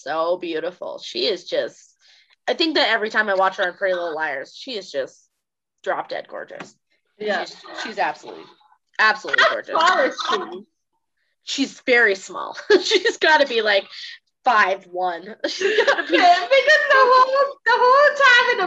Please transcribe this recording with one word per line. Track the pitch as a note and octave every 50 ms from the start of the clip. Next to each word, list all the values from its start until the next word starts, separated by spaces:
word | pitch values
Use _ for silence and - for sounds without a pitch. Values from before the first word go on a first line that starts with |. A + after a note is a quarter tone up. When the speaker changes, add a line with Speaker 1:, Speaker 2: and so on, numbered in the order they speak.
Speaker 1:
so | - C3+ D3+ D#3+ E3 E3+ F3+ F3+
beautiful. | F3+ E3+ E3 D#3 D#3 F3 F3+ _ - - B2+ -
She | - - - A#2+ C3
is | C4 G3 E3+ - -
just, | E3+ D3+ B2 A2+ - _ _ _ _ _ _ _ _ _ _ _ _ _ _ -
I | B3+
think | - E4+ D#4+ C#4+
that | D#4 C#4 G#3
every | A3 A3+ G#3 G#3+
time | A3+ A3+ G#3+ G#3
I | G3
watch | F#3 F#3+ F#3+ F#3
her | - G3
on | F3 F3
Pretty | - G3 F#3+ F#3
Little | F3 F3 E3+ D#3
Liars, | D#3 D#3 D#3 C#3 C3+ - - -
she | - - C4+ B3+
is | G3+ F#3 -
just | - C#3 B2+ - - _ _ _ _ _ _ _ _ _ _ _ _ _ -
drop | F#3+ E3+ D3 - -
dead | - D2+ - -
gorgeous. | - D#2 E2+ - - - - - _ _ _ _ _ _ _ _ _ _
Speaker 2:
Yeah. | G#3 G#3 G3 F3 D#3
Speaker 1:
She's, | - - - - - - - -
she's | B3 G#3 G3+
absolutely, | F3+ D#3 D3+ - - A#2 F#2 D#2+ D#2 - _ _ _ _ _ _ _ _ _ -
absolutely | G#3+ A3 G#3+ - - - - B4 -
Speaker 2:
How | D#5
Speaker 1:
gorgeous. | - - - - -
Speaker 2:
tall | - A#4 F#4+ F#4 E4+
is | C4+ - - - - -
she? | - - F4 E4 F4 F#4 - _ _ _ _ _ _ _ _ _ _ _ _ _ _ _ _
Speaker 1:
She's | - - - C4+ G#3+ - -
very | _ - B3 A#3+ A#3 G#3 F#3+
small. | F#3+ - - F3+ - - - - - - -
<laughs> | G#4+ - -
She's | - A4 F#4+ F#4 A#4 - -
gotta | - E4 D#4 D4+ C#4
be, | G#3 A#3+ A3+ G#3+
like, | G#3+ G3+ G3 G3 - - - - - - - _ _ _ _ _
five | C4 A#3 G#3 G3+ F#3 G3 F#3+ F#3
one. | F3 F3 F3+ F#3 F3+ E3+ E3 F3+ G#3+ A3+ -
<laughs> | -
She's | A#3+ - - F#4 G4+ G#4+ G#4+ A4
gotta | - - - D#4
be | - D#4+
Speaker 2:
Yeah, | E4 F#4 F4 F4 F4+ F4+
because | - C5+ C5+ B4+ C#5+ D#5 D5+ C#5+ C#5+
the | C#5
whole, | C5 B4+ B4 B4+ B4+ B4+ C5 C5+ C#5 C5+ C#5 - - _
the | A4+ B4
whole | A#4 A#4 B4 C5 C#5 D5 C#5+ D5
time | C#5+ C#5 B4+ B4 A#4+ B4 B4 A#4+
in | A4 F#4